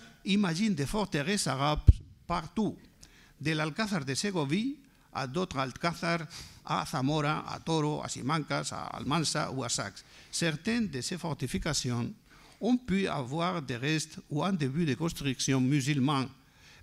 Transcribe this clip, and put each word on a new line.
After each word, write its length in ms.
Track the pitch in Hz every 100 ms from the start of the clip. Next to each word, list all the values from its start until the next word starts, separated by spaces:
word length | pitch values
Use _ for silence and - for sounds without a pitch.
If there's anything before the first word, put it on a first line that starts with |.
| - -
imagine 500 | 208 202 185 160 220
des 120 | 156 135
forteresses 600 | 214 185 151 139 208 147
arabes 360 | 131 143 151 - - - - -
partout, 500 | 170 160 - 196 - - - - - - -
de 100 | 143
l'Alcázar 540 | 156 156 147 214 190
de 100 | 135
Ségovie 640 | 131 208 185 139 185 262 294 - - _
à 140 | - 135
d'autres 320 | 151 185 135
Alcázar, 680 | 131 - 170 - 170 170 151 - - -
à 220 | - 165 156
Zamora, 640 | 165 135 151 147 156 -
à 60 | -
Toro, 440 | - 160 151 143
à 60 | 123
Simancas, 600 | - 120 160 139 143 147
à 260 | - - -
Almansa 540 | 120 160 147 147 90
ou 140 | 131
à 40 | 120
Sax. 360 | - 104 - - - -
Certaines 580 | - 165 147 220 240 208
de 120 | 127
ces 180 | - 170
fortifications 960 | 165 139 127 190 165 143 127 120 120 - - - - -
ont 160 | 220 247
pu 320 | - 190 185
avoir 520 | 143 123 156 175 180
des 140 | 131 120
restes 440 | 135 156 - - -
ou 140 | 143
un 80 | 175
début 340 | 185 131 147 160
de 80 |
construction 680 | 120 165 - 143 120 143 135
musulman, 680 | 127 147 131 147 131 135 - - - - - -